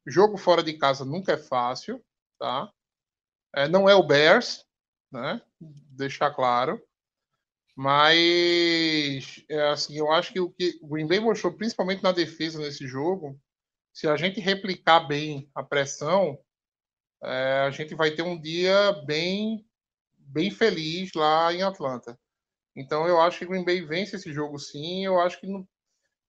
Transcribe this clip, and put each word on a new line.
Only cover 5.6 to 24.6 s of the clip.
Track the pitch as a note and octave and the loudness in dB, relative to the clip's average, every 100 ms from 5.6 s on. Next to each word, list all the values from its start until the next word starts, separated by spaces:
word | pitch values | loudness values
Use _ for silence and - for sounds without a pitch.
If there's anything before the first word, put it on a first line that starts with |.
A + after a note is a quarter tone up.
Deixar | D#3+ C#3+ _ C3 C3+ - D3+ | -20 -20 _ -8 -8 -2 -2
claro. | - B2+ B2 C3+ A3+ _ _ _ _ _ _ _ _ _ - | 0 2 2 0 -4 _ _ _ _ _ _ _ _ _ -6
Mas, | C#3 C#3+ D3+ E3 E3+ F3 F3 F3 E3+ E3 D#3+ D#3 C#3+ C3+ - - - | 2 6 6 6 4 4 2 2 2 2 0 0 -2 -6 -12 -18 -8
é, | D3+ D3 | -2 -2
assim, | D3 - D3+ | -2 -6 -4
eu | D3+ | 0
acho | E3 C4 | 0 0
que | F#3 | -4
o | F3+ | -4
que | - F3+ D#3+ | -2 -4 -4
o | D3+ | -8
Green | D#3 D#3 | -6 0
Bay | F#3+ | 0
mostrou, | A3+ G#3 F3+ | 2 0 -2
principalmente | D#3 A3 - F#3 F#3+ | -4 -6 -4 -4 0
na | F#3+ | 0
defesa | F3 D#3+ - D#3+ D#3+ | 0 -2 -4 -8 -6
nesse | D3 C#3 C3+ | -8 -8 -10
jogo, | C3 D#3+ F#3 D3 C#3 _ _ _ _ _ | -4 -4 -4 -8 -16 _ _ _ _ _
se | - D#3+ | -6 -2
a | D3 | 0
gente | F#3 F#3+ | -2 -2
replicar | F#3 G3 G3 F3 E3 E3 | -2 -2 -4 -2 6 6
bem | C#3+ D3 D3+ C#3+ C#3 | 6 -4 -4 -8 -10
a | D3+ | -12
pressão, | D3 C#3+ C#3 - D3 F#3+ F3 C3 _ _ _ _ _ _ _ _ | -4 -2 -2 -4 0 2 0 -4 _ _ _ _ _ _ _ _
é, | B2 B2+ C3 C3+ C#3 | -8 -4 0 0 0
a | |
gente | C#3 D3+ | -2 -10
vai | D3+ D#3 | 0 0
ter | D3+ | 0
um | F3 E3+ | -6 -6
dia | D3+ E3+ F#3 G3 G3+ G3+ | -6 -2 2 4 4 0
bem, | C#3 D3+ F3 G3 G#3+ G#3+ _ _ _ _ _ _ | -4 -4 -2 -2 -4 -6 _ _ _ _ _ _
bem | C#3+ C#3+ G3 | -10 -4 -4
feliz | G3+ A3+ F3+ D#3 F3 F#3 | 0 0 0 -6 -6 -6
lá | E3 D3+ D#3 E3 | 0 2 4 2
em | F3 | 0
Atlanta. | F#3+ F#3+ C#3 B2 - B2 _ _ _ _ _ | -4 -4 -8 -8 -12 -18 _ _ _ _ _
Então, | - C#3+ D3+ E3+ | -16 -6 -2 2
eu | E3+ | 4
acho | E3+ F3 | 4 2
que | F3+ | -6
Green | F#3 | -4
Bay | F3 F3+ | -2 -2
vence | D#3 E3 G#3 G3 | -2 -6 -6 -8
esse | F3+ | -10
jogo, | C#3+ D3 | -8 -6
sim. | C#3+ | -8